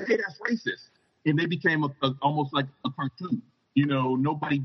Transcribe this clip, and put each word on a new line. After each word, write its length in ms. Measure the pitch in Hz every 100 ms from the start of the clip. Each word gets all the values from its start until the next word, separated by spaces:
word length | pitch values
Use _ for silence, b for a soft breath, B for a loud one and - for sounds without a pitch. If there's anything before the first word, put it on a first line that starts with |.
| 196
"Hey, 80 | 220
that's 240 | 202 -
racist." 500 | - 233 - - - _ _ _ -
And 120 | 151
they 100 | 170
became 360 | 175 175 160
a, 100 | 147 139
a, 120 | 135 131
almost 320 | 139 151 139
like 140 | 143 135 - 147
a 40 |
cartoon. 500 | 139 135 - 180 240 - _ _ -
You 100 | 147
know, 300 | 139 131 127
nobody 460 | 139 151 - 143